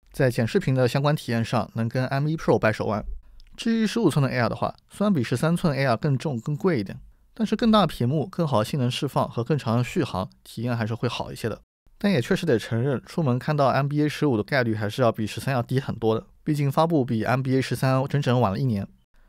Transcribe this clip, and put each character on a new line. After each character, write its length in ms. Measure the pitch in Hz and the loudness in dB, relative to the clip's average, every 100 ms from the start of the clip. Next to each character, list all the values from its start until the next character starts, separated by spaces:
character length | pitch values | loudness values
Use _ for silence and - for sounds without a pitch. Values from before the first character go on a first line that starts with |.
| _ | _
在 160 | - 131 | 0 0
剪 180 | 117 113 | 2 0
视 120 | 202 | 0
频 160 | 170 | 2
的 140 | 131 123 | 2 2
相 120 | 143 | 2
关 140 | 147 | 0
体 160 | 156 - | 0 0
验 140 | 117 | -2
上 260 | 113 120 95 | 0 -2 -2
能 140 | 117 113 | -4 -2
跟 160 | 131 127 | -2 -2
M 180 | 139 151 | -2 -2
一 100 | 160 | 0
Pro 220 | - 113 | 2 2
掰 140 | 110 | 2
手 140 | 107 - | 0 -2
腕。 180 | 104 - - - - - - | -4 -6 -12 -14 -20 -20 -6
至 160 | 226 226 | -2 2
于 100 | 214 | 2
十 140 | 233 | 2
五 100 | 202 | 2
寸 100 | 151 | 4
的 80 | 131 | 2
Air 200 | 123 113 | 0 -2
的 80 | 117 | -2
话， 180 | 110 - _ | -6 -6 _
虽 140 | - | -2
然 100 | 202 | 0
比 80 | 175 | 2
十 140 | - 123 | 0 0
三 200 | 160 175 | 0 0
寸 220 | 170 135 | 0 0
Air 180 | 139 113 | 0 2
更 220 | 156 135 | 0 0
重、 220 | 165 120 | -2 -4
更 160 | 131 147 | -4 -2
贵 240 | 185 143 | 0 0
一 20 | |
点， 160 | 95 127 - - _ | -2 -10 -18 -20 _
但 140 | - 220 | -4 -2
是 80 | |
更 160 | 214 233 | 2 4
大 120 | 214 | 4
的 40 | 170 | 4
屏 220 | - 120 | 2 0
幕、 180 | 156 113 | 0 -2
更 200 | - 160 | -2 0
好 120 | 107 | 0
的 60 | |
性 160 | 110 151 | 0 0
能 100 | 120 | -2
释 160 | - 147 | -2 -2
放 220 | 147 120 | -2 -2
和 140 | - | -2
更 120 | 117 147 | -2 -2
长 220 | 113 117 | 0 0
的 60 | |
续 180 | 123 185 | 0 -2
航， 260 | 131 92 - - | -2 -2 -6 -10
体 200 | - - | -16 -6
验 140 | 120 117 | -4 -2
还 80 | |
是 100 | 110 | -2
会 140 | 113 123 | -2 -4
好 220 | - - | -4 -8
一 60 | 135 | -6
些 120 | 113 | -6
的。 120 | - _ _ _ - | -6 _ _ _ -2
但 120 | 202 | 0
也 80 | 165 | 2
确 140 | - | 2
实 120 | 185 170 | 0 2
得 100 | 117 | 0
承 240 | - 113 | 0 -2
认， 220 | 135 127 | 0 -2
出 200 | - - | -4 -2
门 120 | 147 123 | 0 0
看 180 | 139 147 | 0 2
到 100 | 135 | 2
N 200 | 120 139 | 2 0
B 120 | 147 | 0
A 60 | 151 | -2
十 160 | - 151 | 0 0
五 100 | 110 | 0
的 60 | |
概 180 | 101 143 | 0 0
率 100 | 120 | 0
还 140 | 107 110 | -2 -2
是 140 | 123 | 2
要 80 | 120 | 2
比 160 | 107 107 | 2 -4
十 140 | - | -6
三 120 | - | -4
要 80 | 131 | -2
低 200 | 117 131 | -2 -2
很 160 | - - | -4 -2
多 180 | 113 | 0
的， 100 | 110 - - | 0 -4 -8
毕 100 | - | -4
竟 160 | 147 139 | 0 0
发 160 | 147 165 | 2 2
布 180 | 165 | 2
比 200 | 127 117 | 2 0
N 180 | 104 131 | 0 0
B 140 | 131 131 | 0 0
A 40 | |
十 140 | 127 | 0
三 320 | 127 131 131 139 | 0 0 2 0
整 160 | 143 | 0
整 180 | 143 123 | 2 2
晚 120 | 107 | 2
了 60 | 104 | 2
一 60 | |
年。 220 | 135 101 98 - _ _ | 0 -2 -4 -12 _ _